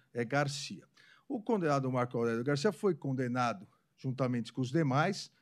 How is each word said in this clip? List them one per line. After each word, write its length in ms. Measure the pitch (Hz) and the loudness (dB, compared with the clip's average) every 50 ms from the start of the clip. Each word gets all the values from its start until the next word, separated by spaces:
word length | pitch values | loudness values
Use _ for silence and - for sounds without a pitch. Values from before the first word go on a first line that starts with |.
| _ _ | _ _
é, 120 | - 120 120 | -6 -6 -4
Garcia. 640 | 110 139 143 147 139 143 - - - 101 - - _ _ - - - - _ _ | 0 0 0 0 0 -2 -6 -8 -10 -10 -14 -16 _ _ -20 -20 -20 -20 _ _
O 160 | - 269 240 | -8 -8 -4
condenado 480 | 208 - 226 202 165 151 143 139 131 127 | 0 0 0 2 4 2 2 2 2 2
Marco 260 | 127 127 123 123 - | 0 0 0 0 0
Aurélio 280 | 120 117 117 113 113 123 | 0 0 0 0 0 0
Garcia 260 | 139 147 143 143 214 | 0 0 2 2 0
foi 240 | 202 - - 196 175 | 0 2 0 0 0
condenado 720 | 143 - 139 131 127 131 120 120 127 123 117 107 92 - - _ _ _ _ _ | 0 -2 -2 -2 -2 -2 0 0 0 0 0 0 -4 -10 -20 _ _ _ _ _
juntamente 560 | - - 131 120 135 135 123 123 120 113 - | -8 -6 -4 -2 0 0 0 0 -2 -4 -4
com 80 | - 135 | -4 -4
os 100 | 131 123 | -2 0
demais, 640 | 127 165 160 135 123 143 160 196 214 - - - _ _ | 2 2 2 4 4 4 2 2 0 -4 -8 -14 _ _